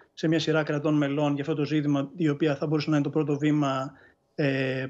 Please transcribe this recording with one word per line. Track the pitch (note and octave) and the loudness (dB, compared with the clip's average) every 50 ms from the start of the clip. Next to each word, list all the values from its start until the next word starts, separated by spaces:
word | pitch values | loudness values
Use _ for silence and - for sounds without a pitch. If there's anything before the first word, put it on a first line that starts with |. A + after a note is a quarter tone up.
| - _ _ | -20 _ _
σε | - - D#3 | -4 0 0
μια | E3 D#3+ | 0 2
σειρά | D#3 D#3+ D#3 D#3+ | 2 2 0 0
κρατών | D3+ D#3 D3+ C#3+ C#3 D#3 D3+ | 0 0 -2 -2 0 2 2
μελών... | D3 D3 C#3 C#3 D3 D3+ C#3+ C#3+ | 2 2 0 0 0 0 0 0
για | C#3 | -2
αυτό | C#3+ D#3+ D#3 | -2 -4 -2
το | D3 D3 | -2 -2
ζήτημα, | C#3+ D3+ D#3 C#3+ D3 C#3+ C#3 C3+ C3+ - | 0 0 0 0 2 0 0 0 -4 -4
η | - E3 D3+ | 0 0 0
οποία | C#3 C#3 E3 D3+ C#3 | 2 2 2 0 0
θα | - E3 | 0 -2
μπορούσε | D3+ D#3 D3+ D3 D#3+ | 0 0 0 0 2
να | D#3 | 2
είναι | D3 C#3+ | 2 2
το | D3 | 0
πρώτο | - D#3 D3+ C#3+ D3 C#3 | 0 0 0 0 0 0
βήμα... | D3+ D3+ D3+ D3+ D3 C#3 C3+ C3 C3 C#3+ - - - - _ _ _ _ _ | 2 2 2 2 2 0 0 -2 -4 -6 -10 -16 -20 -20 _ _ _ _ _
ε, | - D3+ C#3 C3+ C3+ C3+ C3 C3 C3 C3 C#3 | -2 -2 0 0 0 -2 -2 -2 -4 -6 -8